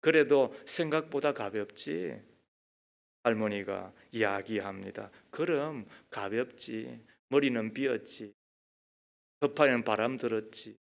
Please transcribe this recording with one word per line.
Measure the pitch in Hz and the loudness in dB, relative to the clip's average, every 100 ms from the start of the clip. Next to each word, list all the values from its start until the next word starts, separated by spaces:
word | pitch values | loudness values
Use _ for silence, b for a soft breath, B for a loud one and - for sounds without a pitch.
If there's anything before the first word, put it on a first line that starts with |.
그래도 | - 160 139 139 127 B | 6 6 8 6 6 B
생각보다 | - - 160 156 156 143 147 | -8 -4 0 0 0 0 0
가볍지? | 135 104 107 104 - - 160 90 62 - _ _ _ _ _ _ _ _ _ | 0 -4 -4 -6 -8 -6 -4 -4 -8 -14 _ _ _ _ _ _ _ _ _
할머니가 | 120 110 107 101 98 95 95 - b | 0 2 0 -2 -4 -6 -8 -16 b
이야기합니다. | 113 107 98 95 110 98 98 95 98 101 B B | 0 0 0 -2 -4 -4 -8 -10 -10 -12 B B
그럼 | - 156 156 147 147 104 B B | -6 0 0 -2 -6 -12 B B
가볍지. | - 101 107 131 - - 110 123 117 - b _ | -8 -4 -2 -4 -6 -10 -8 -8 -14 -20 b _
머리는 | 135 143 120 110 | 2 4 0 -2
비었지. | 113 135 117 - - 104 - _ _ _ _ _ _ _ _ _ _ | -2 -2 -2 -6 -14 -14 -16 _ _ _ _ _ _ _ _ _ _
허파에는 | 143 143 147 123 | -2 4 6 6
바람 | 113 107 113 131 | 2 2 0 0
들었지. | 123 110 107 - - 104 | -2 -2 -4 -14 -16 -18